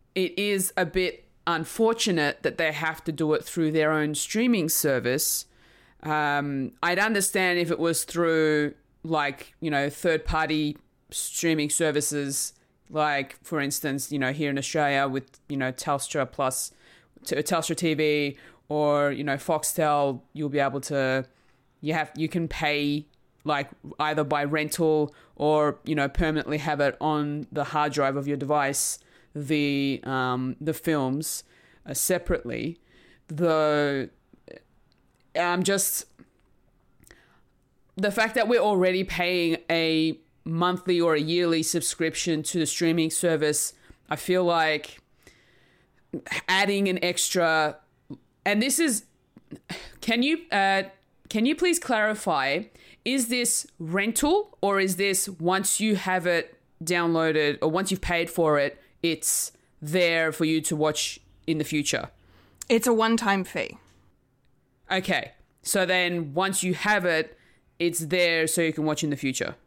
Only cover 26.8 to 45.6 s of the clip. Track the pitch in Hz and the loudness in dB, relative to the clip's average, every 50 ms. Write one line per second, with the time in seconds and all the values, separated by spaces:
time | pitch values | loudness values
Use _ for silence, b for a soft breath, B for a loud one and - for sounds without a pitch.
26.8 | 143 139 - - - 156 151 151 147 147 147 151 147 - - 147 143 - 160 151 | 0 0 0 0 -2 0 0 0 -2 -2 -4 -6 -8 -6 -4 -4 -4 -2 0 0
27.8 | 151 151 131 147 139 135 135 143 139 143 143 135 143 131 147 147 139 139 143 - | 0 0 0 0 0 0 0 -2 -2 -2 -4 -4 -2 0 0 2 2 0 0 -2
28.8 | - - - - b b b b b b _ 147 147 135 156 147 143 143 139 139 | -2 -4 -4 -8 b b b b b b _ -10 -4 0 0 2 2 2 2 0
29.8 | 139 139 135 - - 135 131 131 127 127 123 131 127 131 - - 147 160 151 - | 0 0 -2 -2 -4 -4 -2 0 0 0 0 -2 -2 -4 -6 -4 -4 -6 -6 -2
30.8 | - 170 156 147 131 131 135 147 156 - - - b b b b b b b b | -2 0 0 0 0 0 -2 -4 -4 -6 -8 -10 b b b b b b b b
31.8 | b - 139 - - - 180 175 175 - 175 - - 117 120 117 113 160 165 b | b -10 -6 -4 -2 0 0 -2 0 -2 -2 -2 -2 -6 -6 -6 -6 -6 -8 b
32.8 | b b b b b b b b b - 156 147 175 170 160 156 151 151 147 147 | b b b b b b b b b -12 -4 0 2 2 4 4 4 4 2 2
33.8 | 147 143 139 135 117 - - _ _ _ - _ _ - - - - _ _ _ | 2 0 0 -2 -4 -6 -10 _ _ _ -20 _ _ -20 -20 -20 -20 _ _ _
34.8 | _ _ _ _ _ _ _ _ _ _ _ 165 175 175 175 180 180 196 196 196 | _ _ _ _ _ _ _ _ _ _ _ -2 0 2 0 2 2 2 2 0
35.8 | 190 - - - - - _ - - _ _ _ _ _ _ _ _ _ _ _ | 0 -2 -4 -6 -8 -10 _ -20 -20 _ _ _ _ _ _ _ _ _ _ _
36.8 | _ _ _ _ - b b b b b b b b b _ _ _ _ _ _ | _ _ _ _ -20 b b b b b b b b b _ _ _ _ _ _
37.8 | _ _ _ 190 202 208 190 226 220 220 - 247 214 220 247 220 202 208 202 185 | _ _ _ -4 -2 -2 0 0 0 0 2 0 2 4 4 4 4 4 4 4
38.8 | 185 185 185 190 185 - - 180 175 180 180 175 170 165 165 - - - 165 165 | 4 4 2 2 -2 -2 -2 -2 0 0 0 2 2 0 0 -2 -2 -2 0 2
39.8 | 165 160 160 160 160 160 - - _ _ _ _ _ 165 165 165 175 180 180 180 | 2 2 2 2 2 0 -2 -4 _ _ _ _ _ -6 -2 0 0 0 0 0
40.8 | - 185 180 170 170 165 156 151 156 156 170 175 175 170 165 160 160 - - 165 | 0 0 2 4 4 4 4 2 2 0 0 2 2 2 2 0 0 0 -2 -2
41.8 | - - - - 165 160 156 - - 175 160 151 147 - - 175 156 151 - - | -2 -2 -2 -2 -2 -2 -2 -2 -2 -2 -2 -2 -2 -4 -2 -2 -2 -2 -2 0
42.8 | 170 165 165 170 160 160 - - 180 170 160 147 156 151 151 - - - b b | 0 2 2 2 0 0 -2 0 2 2 2 2 2 2 2 0 -2 -4 b b
43.8 | b b b b b - 156 147 - - 180 185 180 175 170 165 160 156 151 147 | b b b b b -8 -8 -6 -2 0 2 2 4 2 2 2 2 2 2 0
44.8 | - - - - _ _ b b b b b b b b b b | -4 -8 -16 -20 _ _ b b b b b b b b b b